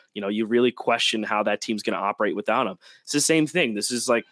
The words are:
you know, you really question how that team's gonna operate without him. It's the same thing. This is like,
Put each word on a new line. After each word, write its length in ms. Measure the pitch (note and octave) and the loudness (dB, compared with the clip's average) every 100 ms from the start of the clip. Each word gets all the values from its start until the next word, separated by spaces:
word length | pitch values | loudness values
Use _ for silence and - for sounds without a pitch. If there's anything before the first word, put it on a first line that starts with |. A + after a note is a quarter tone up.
| _ | _
you 80 | G#2 | -8
know, 60 | G2 | -4
you 180 | G#2+ A2 | -2 2
really 260 | A#2+ B2 | 4 2
question 500 | - - A#2 - A2+ | 2 0 0 0 -2
how 200 | G2+ G#2+ | 0 0
that 180 | G#2 G#2 | 0 -2
team's 220 | - G#2+ | -2 -4
gonna 160 | - F#2+ | -4 -2
operate 360 | G2 G#2 G#2 | -2 0 -2
without 320 | G2 G#2 A2+ A#2+ | -2 0 0 -2
him. 120 | - - - | -6 -16 -18
It's 100 | - | -4
the 80 | D3 | 0
same 260 | - D#3+ D3+ | 2 2 2
thing. 280 | F3 C#3 | 0 -2
This 160 | G#2 G#2+ | -2 -4
is 180 | B2 A#2+ | -2 0
like, 160 | A#2 - | 0 -2